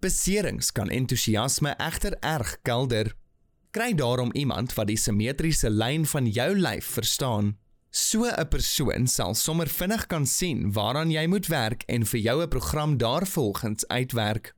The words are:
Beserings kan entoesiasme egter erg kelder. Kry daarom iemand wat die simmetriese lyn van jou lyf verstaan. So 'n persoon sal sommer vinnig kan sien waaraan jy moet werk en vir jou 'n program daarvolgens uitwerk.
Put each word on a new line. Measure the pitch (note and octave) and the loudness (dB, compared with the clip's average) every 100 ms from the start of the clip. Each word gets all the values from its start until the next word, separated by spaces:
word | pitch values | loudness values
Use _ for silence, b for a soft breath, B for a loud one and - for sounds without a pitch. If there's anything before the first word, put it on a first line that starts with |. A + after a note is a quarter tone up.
Beserings | - - - G2+ D#3+ A2+ - | -2 0 2 2 0 -2 -2
kan | - G2 | -2 -2
entoesiasme | B2 C3 B2 - G#2+ C3 - D3+ - | 0 0 0 2 2 2 0 0 -2
egter | D#3+ - G3+ - | -4 -2 -4 -2
erg | D3 D#3 A2 - | -2 -2 -2 -4
kelder. | - A#2+ C3 A2 G#2+ - - _ _ _ _ | -2 0 2 0 0 -4 -20 _ _ _ _
Kry | A3 B3 | -2 0
daarom | E3+ A#2+ B2+ A#2+ | 2 2 2 0
iemand | - C#3+ - B2 | 0 -2 -2 -4
wat | - G2+ | -2 0
die | A2 | 0
simmetriese | - G2+ A2+ - D#3+ C#3 A#2 | 2 2 0 0 0 2 2
lyn | G#2+ A2+ D#3 D3+ | 2 2 0 0
van | D3 A#2+ | 0 0
jou | G#2+ C#3 G3 | 2 2 2
lyf | D#3+ G#2 | 0 -2
verstaan. | - - A2+ - C3+ G#2+ G#2 G#2+ _ _ _ | -6 -4 -2 0 0 2 0 -2 _ _ _
So | - - A3 | -4 0 2
'n | A#3+ - D#3+ | 2 0 0
persoon | F#3 - - C3 - B2+ | 0 0 0 0 2 0
sal | - F#2+ | 0 0
sommer | A2+ - D#3+ D#3+ | 0 0 0 0
vinnig | - F3+ A3 - | -2 0 -2 -2
kan | E3 C#3 | -2 0
sien | - F#3 B2+ G2+ | 0 0 0 0
waaraan | G#2 G#2 C#3 D#3+ | 0 0 0 0
jy | D#3 E3 | 2 2
moet | G3 F3+ | 0 0
werk | D#3 A2 A#2 - | 0 0 -2 -2
en | A#2+ A2 | 0 0
vir | B2 | 0
jou | G#2+ C#3 | 2 2
'n | E3 | 2
program | B2+ - D3+ D3+ C#3 | 0 0 0 2 2
daarvolgens | A2+ C#3+ F#3+ E3+ A2+ F#2+ A2 G#2+ - | 2 2 0 0 0 0 -2 -2 -2
uitwerk. | B2 C3 A#2 G#2+ G#2+ - | -2 0 0 0 0 -6